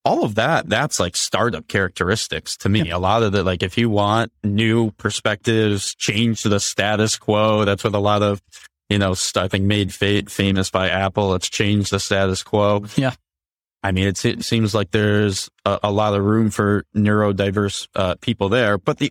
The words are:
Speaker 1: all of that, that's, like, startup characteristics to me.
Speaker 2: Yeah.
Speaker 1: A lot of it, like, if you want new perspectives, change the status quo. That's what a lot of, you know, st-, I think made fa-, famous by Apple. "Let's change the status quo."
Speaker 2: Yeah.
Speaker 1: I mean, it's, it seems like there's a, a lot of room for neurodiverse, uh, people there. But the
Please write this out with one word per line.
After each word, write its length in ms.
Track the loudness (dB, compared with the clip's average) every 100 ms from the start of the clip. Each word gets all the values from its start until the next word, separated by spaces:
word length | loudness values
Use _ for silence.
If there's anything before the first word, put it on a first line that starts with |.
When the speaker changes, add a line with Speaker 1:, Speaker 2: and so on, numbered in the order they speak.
Speaker 1:
all 220 | 0 0
of 120 | 0 0
that, 340 | 0 0 0
that's, 280 | 0 0 -2
like, 160 | -4
startup 540 | -4 -4 0 0 -2 -4
characteristics 880 | -2 -2 -2 -2 -2 -2 -8 -8 -4
to 140 | 0
me. 140 | 0
Speaker 2:
Yeah. 120 | 0 -2
Speaker 1:
A 20 |
lot 240 | 0 2
of 120 | 2
it, 80 | 0
like, 200 | 0 -2
if 140 | -2 0
you 140 | 0
want 420 | 2 2 0 -2 _
new 500 | -2 0 2 2 0
perspectives, 1040 | -2 -4 -2 -2 -2 0 2 2 0 -4
change 480 | -8 -4 0 0 0
the 160 | 0 0
status 600 | 0 -2 0 0 0 -2
quo. 480 | 0 2 2 2 0
That's 180 | 0
what 100 | -2
a 40 | 0
lot 240 | 0 2
of, 180 | 0 -2 _ -20 -20 _ -4
you 100 | 0
know, 140 | 0
st-, 320 | -2 -4 -2
I 40 | 0
think 160 | 0
made 280 | 2 2 0
fa-, 320 | -2 0 0 -2
famous 440 | -2 0 0 0
by 180 | 0 0
Apple. 400 | 0 -2 0 0
"Let's 220 | 0 -2
change 400 | -2 0 0 0
the 100 | -4
status 420 | -2 0 0 -2
quo." 440 | -2 0 2 0 -2 -2
Speaker 2:
Yeah. 160 | -2 -4 _ _ _ _ _ _
Speaker 1:
I 100 | -2
mean, 160 | 0 0
it's, 180 | 0 -2
it 180 | -2
seems 300 | -2 0 2
like 160 | 0 0
there's 580 | 0 2 2 2 -2 -8 _
a, 140 | -2 0
a 60 | 0
lot 220 | 0 0
of 100 | 2
room 280 | 2 2 2
for 340 | 0 0 0 -2
neurodiverse, 920 | 0 2 2 2 0 0 0 -2 -4 -8
uh, 200 | -4 -2 -2
people 300 | -4 -2 0
there. 260 | 2 2 0
But 220 | -2 -2
the 120 | -2